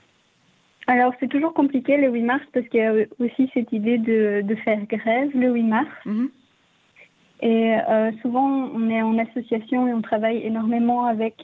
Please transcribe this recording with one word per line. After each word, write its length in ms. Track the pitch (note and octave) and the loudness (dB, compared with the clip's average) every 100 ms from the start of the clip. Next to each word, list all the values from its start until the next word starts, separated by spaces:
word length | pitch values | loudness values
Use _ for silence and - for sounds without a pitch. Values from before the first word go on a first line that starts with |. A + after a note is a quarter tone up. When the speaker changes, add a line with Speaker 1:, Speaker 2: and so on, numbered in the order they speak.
| _ _ _ _ _ _ _ _ - | _ _ _ _ _ _ _ _ 0
Speaker 1:
Alors, 220 | B3 B3 B3+ | 2 2 0
c'est 80 | C4 | -4
toujours 260 | C#4+ D#4+ | -2 0
compliqué 440 | E4 C#4+ C4+ C4 C#4+ | 0 0 0 2 2
le 120 | C4+ | 2
huit 140 | A#3 | 2
mars, 180 | A#3 C4+ - | 0 -2 -4
parce 160 | B3+ A#3+ | -6 -2
qu'il 100 | A3+ | 0
y 40 | |
a 80 | A3 A3 G#3 - | 2 2 -2 -4
aussi 280 | A#3+ - C4 | -4 0 -2
cette 180 | B3+ A3+ | -2 -2
idée 280 | A3 G#3+ A#3+ | -2 0 0
de, 420 | A3+ A3 G#3+ G3+ | 2 2 2 0
de 120 | G3+ A3 | -2 -2
faire 240 | - G#3+ G#3 | -2 -2 -2
grève 420 | G#3+ A3+ A#3 C#4+ C4 | -4 -2 0 0 0
le 160 | B3+ | 2
huit 80 | A#3+ | 2
mars. 260 | A3+ A3 D4+ - - | 2 0 -2 -6 -6
Speaker 2:
Mhm. 220 | G#3+ C4 - _ _ _ _ _ _ - _ _ - | -4 -4 -6 _ _ _ _ _ _ -20 _ _ -4
Speaker 1:
Et, 340 | A#3 A3+ A3+ A3 - | 0 2 2 0 2
euh, 240 | A3 A3 A3 | 2 0 -2
souvent, 440 | B3+ B3 C#4 C4+ B3+ | -2 0 0 0 -2
on 160 | A3+ A3+ | -2 -2
est 140 | A3+ | 0
en 160 | A3 A3+ | 0 0
association 680 | A3+ B3+ A3+ A3+ A3 B3+ B3 | -2 -6 -4 -6 -2 0 0
et 60 | |
on 80 | A#3 | -2
travaille 360 | G#3+ G#3+ A3 A#3 | -2 -2 0 -2
énormément 680 | A3 A3 A3 A#3 A#3 A#3+ A#3+ | -4 -2 0 0 2 2 0
avec 300 | A3 A3+ - | -2 -4 -6